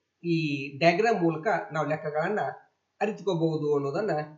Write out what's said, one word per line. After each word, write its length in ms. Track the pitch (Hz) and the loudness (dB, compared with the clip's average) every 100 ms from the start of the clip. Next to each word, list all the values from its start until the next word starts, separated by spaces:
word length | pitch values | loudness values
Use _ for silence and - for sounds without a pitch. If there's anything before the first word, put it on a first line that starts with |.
| _ _ | _ _
ಈ 440 | 170 165 151 139 143 135 | -2 0 0 -4 -6 2
ಡಯಾಗ್ರಾಮ್ 420 | 165 170 226 208 | 4 4 4 4
ಮೂಲಕ 260 | 165 156 - 170 - | 2 2 0 0 -2
ನಾವು 160 | 156 147 | -4 -2
ಲೆಕ್ಕಗಳನ್ನ 520 | 156 151 151 170 208 135 - _ _ _ - | -2 -2 -2 0 0 -2 -6 _ _ _ -4
ಅರಿತುಕೋಬಹುದು 760 | - 185 190 170 165 156 147 | -4 -2 -2 0 2 0 0
ಅನ್ನೋದನ್ನ 360 | 143 139 160 214 151 156 | 0 0 -2 -2 -2 -4